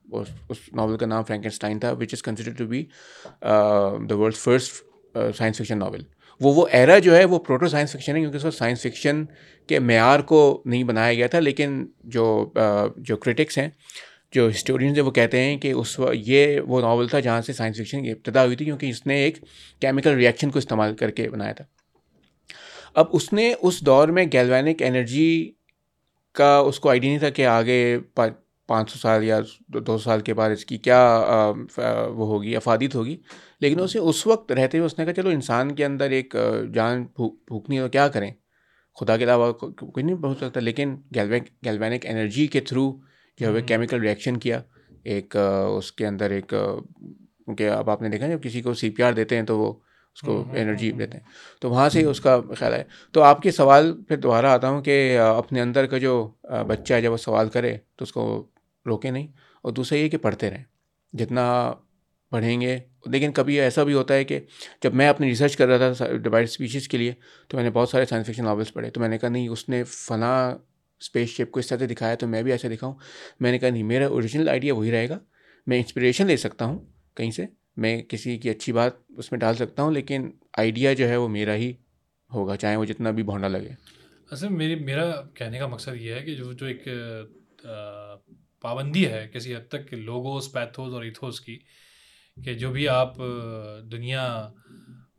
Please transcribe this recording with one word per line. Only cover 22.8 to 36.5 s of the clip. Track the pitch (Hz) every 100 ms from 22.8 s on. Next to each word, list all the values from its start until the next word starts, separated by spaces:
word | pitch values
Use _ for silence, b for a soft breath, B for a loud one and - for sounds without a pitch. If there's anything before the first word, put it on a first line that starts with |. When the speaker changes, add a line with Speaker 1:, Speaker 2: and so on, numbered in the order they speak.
| B -
Speaker 1:
अब | 165
उसने | 180 - 208 233
उस | - 185 180
दौर | 143 135 156
में | 180 170
galvanic | 131 123 131 147 160
energy | 131 127 120 139 165 165 165 - _ _ _ _ _ _ _
का | - 143 143
उसको | 139 139 147
idea | 127 135
नहीं | 147
था | 147
कि | 143
आगे | 127 117 113 123 120 120
पा-, | - - 113 117 _ _ -
पाँच | 110 110
सौ | -
साल | 113 110
या | 110 110 110 - -
दो | 117
सौ | 113 110
साल | 110 110
के | 107
बाद | 110 110
इसकी | 104 - 120
क्या, | 127 123 123 113
अ, | - 113 107
फ-, | 104 120 - 117 113 113
वो | 113
होगी, | 107 104 104
अफादियत | 117 123 113 135
होगी। | 131 113 170 B B B B
लेकिन | 147 165
उसे | 185 226
उस | 165 156 220
वक्त | 220 -
रहते | 127 131 160
हुए | 165
उसने | -
कहा, | 160
"चलो, | 175 185
इंसान | 151 131 117 139
के | 143
अंदर | 143 139 139
एक, | 131 127 113
अ, | 113